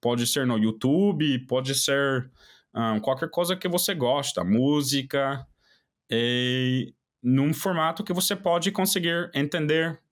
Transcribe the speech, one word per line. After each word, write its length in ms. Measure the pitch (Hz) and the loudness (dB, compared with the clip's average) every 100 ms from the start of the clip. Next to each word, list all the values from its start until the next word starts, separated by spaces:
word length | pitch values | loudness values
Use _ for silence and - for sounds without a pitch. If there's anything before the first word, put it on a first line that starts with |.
pode 240 | 120 120 120 | 0 0 0
ser 200 | 151 127 | 0 0
no 120 | 113 | 2
YouTube, 800 | 110 110 127 156 202 165 151 131 131 | 2 0 2 4 2 2 0 0 0
pode 280 | 127 131 135 | -2 0 -2
ser, 540 | - 139 139 131 127 _ - - _ | 0 2 2 0 -4 _ -20 -20 _
ahn, 260 | 113 113 107 | -4 0 0
qualquer 300 | 107 135 165 | 0 -2 -2
coisa 260 | - 175 185 | -2 -2 -2
que 120 | 185 | -2
você 260 | 175 - | -2 -2
gosta, 500 | 185 123 139 139 - | -2 0 0 0 -4
música, 1000 | 87 107 131 147 139 139 135 143 135 139 - _ _ _ _ _ _ | 0 2 4 2 2 -2 -2 -2 -2 -4 -10 _ _ _ _ _ _
e 840 | 117 120 123 123 127 127 127 - _ _ _ | -2 0 0 0 0 0 0 -4 _ _ _
num 320 | 123 131 143 | 0 2 2
formato 500 | 151 196 175 160 160 | 0 -2 0 0 -2
que 100 | 208 | -4
você 220 | 180 - 196 | -2 -2 -2
pode 360 | 180 175 170 | 0 0 0
conseguir 580 | 202 196 202 170 170 175 | 0 0 0 0 -2 -2
entender 680 | 139 147 170 151 160 160 - _ | -2 -2 -2 0 2 0 -4 _